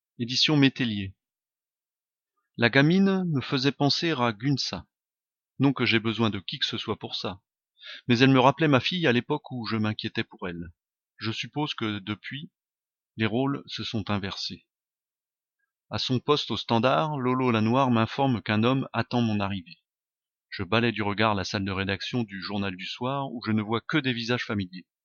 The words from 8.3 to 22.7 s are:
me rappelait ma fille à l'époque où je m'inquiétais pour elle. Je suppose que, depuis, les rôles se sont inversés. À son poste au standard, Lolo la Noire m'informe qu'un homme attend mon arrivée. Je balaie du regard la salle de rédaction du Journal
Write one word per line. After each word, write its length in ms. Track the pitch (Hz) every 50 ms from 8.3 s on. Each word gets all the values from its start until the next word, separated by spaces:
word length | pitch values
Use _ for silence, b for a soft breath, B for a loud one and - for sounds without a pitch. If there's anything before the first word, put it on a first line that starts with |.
| 135
me 60 | 131
rappelait 300 | 123 135 - - 160 151
ma 120 | 139 120
fille 260 | - - 180 180 160
à 60 | 135 117
l'époque 380 | 123 - - 151 147 - -
où 140 | 131 123 110
je 140 | 101 113 110
m'inquiétais 460 | 107 107 107 - - 110 - 117 110
pour 220 | - - - -
elle. 240 | 92 87 85 85 85 - _ _ _ _ _ _ _ _
Je 160 | - 107 110 110
suppose 400 | - - 117 - 143 151 147 -
que, 280 | - 117 107 104 101
depuis, 500 | 95 104 107 - - - 135 139 165 - _ _ _ _ _ _ _ _ _ _ _ _ _
les 80 | 110 110
rôles 380 | 107 107 123 135 139 139 135 131
se 180 | - - - 107
sont 280 | - - 110 95 -
inversés. 560 | 104 98 95 95 - - - - 95 85 _ _ _ _ _ _ _ _ _ _ _ _ _ _ _ _ _ _ _ _ _ _ _ _ _ -
À 80 | 107
son 240 | 104 - - 127 117
poste 300 | - - 147 143 - -
au 80 | 110 98
standard, 580 | - - 117 113 113 131 143 156 160 156 151
Lolo 340 | 139 123 127 127 131 131 127
la 120 | 117 107 107
Noire 280 | 113 120 135 139 127
m'informe 520 | 120 113 113 - - - 139 135 123 101 -
qu'un 200 | - 107 107 110
homme 280 | 123 135 135 131 - -
attend 300 | 117 110 - - 123 117
mon 180 | 110 107 101
arrivée. 380 | 101 98 101 95 82 87 - - _ _ _ _ _ _ _ _ _ _ _ _ _ _
Je 140 | - - 98
balaie 280 | 85 110 113 117 120 110
du 100 | 104 104
regard 320 | 101 101 95 110 113 104
la 100 | 98 90
salle 200 | - - 104 98
de 80 | 98 95
rédaction 520 | 95 98 95 98 92 - - - 123 113
du 180 | 101 98 92 87
Journal 340 | 98 104 101 98 98